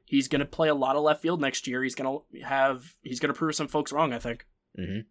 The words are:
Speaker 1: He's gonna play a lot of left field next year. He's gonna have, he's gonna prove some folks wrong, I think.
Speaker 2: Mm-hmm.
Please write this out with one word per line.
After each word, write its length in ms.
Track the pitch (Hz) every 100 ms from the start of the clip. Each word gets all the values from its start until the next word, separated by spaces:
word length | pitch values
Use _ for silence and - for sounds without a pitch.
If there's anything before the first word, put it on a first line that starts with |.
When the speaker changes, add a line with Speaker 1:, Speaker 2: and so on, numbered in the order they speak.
| -
Speaker 1:
He's 220 | 139 131
gonna 180 | 143 143
play 220 | - 156
a 80 | 143
lot 200 | 131 143
of 60 |
left 180 | 151 151
field 180 | 165 175
next 260 | 135 - 131
year. 160 | 123
He's 120 | 131 131
gonna 220 | 135 143 - -
have, 520 | - 135 135 127 - -
he's 180 | 127 123
gonna 120 | 143
prove 220 | - 160 151
some 120 | 147
folks 220 | 151 143
wrong, 180 | 143 156
I 60 | 120
think. 260 | 120 117 - _ _ -
Speaker 2:
Mm-hmm. 220 | 185 104 -